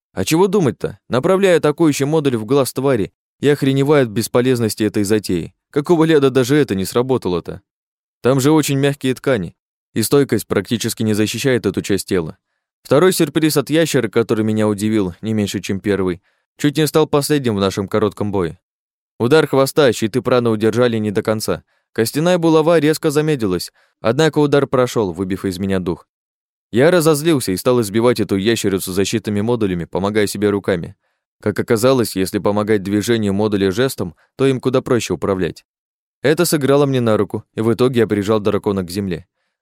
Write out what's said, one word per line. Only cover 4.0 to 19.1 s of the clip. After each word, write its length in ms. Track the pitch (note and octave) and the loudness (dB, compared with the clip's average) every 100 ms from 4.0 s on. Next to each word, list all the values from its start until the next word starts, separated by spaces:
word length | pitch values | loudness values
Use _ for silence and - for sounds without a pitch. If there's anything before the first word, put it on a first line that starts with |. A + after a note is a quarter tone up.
| B2 | 2
от 40 | |
бесполезности 720 | G2+ G#2+ B2+ B2+ B2 A2 - | -2 -2 0 2 0 -2 -2
этой 200 | G#2+ A2 | -2 0
затеи. 500 | G2 G#2+ - F2 E2 - _ | 0 0 0 -4 -6 -14 _
Какого 360 | C#3+ D3 E3+ D#3+ | -6 0 2 4
леда 260 | D#3+ C3+ | 4 4
даже 240 | B2+ B2 D3 | 2 2 2
это 180 | C3+ | 0
не 120 | F#2+ F#2 | -2 -2
сработало-то? 760 | A#2+ C3 B2+ F#2+ F2 - E2+ _ _ _ _ _ _ | -2 0 -2 -2 -4 -6 -14 _ _ _ _ _ _
Там 180 | A#2 C3+ | 0 2
же 120 | C3+ | 4
очень 280 | D#3 C#3+ C#3 | 2 2 0
мягкие 340 | C#3+ C#3 C3 | -2 -2 -4
ткани, 420 | B2 - B2 E2+ - _ _ _ | -2 -2 -2 -4 -12 _ _ _
и 80 | A#2 | -4
стойкость 460 | G#2+ C#3+ C#3 G#2+ - | 2 2 2 0 -2
практически 560 | - F#2 A2+ A2+ - | -4 -2 -4 -4 -4
не 100 | A2 | -2
защищает 540 | G#2 G#2+ A2+ C#3 A#2+ G2+ | 0 0 -2 0 0 0
эту 160 | F2+ | -4
часть 240 | - G2 - | -2 -4 -2
тела. 300 | F#2+ D#2+ - _ _ _ _ | -2 -4 -10 _ _ _ _
Второй 320 | - C3+ F#3 | 0 4 4
сюрприз 440 | F3 D#3+ D#3+ D#3 D3 | 2 0 0 0 0
от 120 | B2 | 0
ящера, 400 | D3+ E3 C3+ A2+ | 0 2 0 0
который 340 | A#2 A2+ G#2+ | -2 0 0
меня 240 | A2 G#2+ G#2+ | 0 0 0
удивил 460 | G#2 G#2+ A2 F#2+ E2+ | 0 0 0 -2 -4
не 120 | G#2+ | -4
меньше, 260 | A2 G2+ G#2 | -2 -2 -4
чем 200 | - G2 | -6 -6
первый, 440 | G#2 G2 F#2 F2+ _ _ _ _ | -2 0 0 -4 _ _ _ _
чуть 200 | D3 D3 | -2 0
не 100 | D3+ | 0
стал 200 | D#3+ D#3 | 2 2
последним 480 | D3 C#3 D3+ B2 G2+ | 0 0 0 0 0
в 40 | |
нашем 280 | G2 G2+ F#2+ | 0 -2 -4
коротком 440 | A2 G#2 - G#2 | -2 -2 -2 -4
бое. 280 | G2 E2+ D2 _ _ _ _ _ | -2 -4 -6 _ _ _ _ _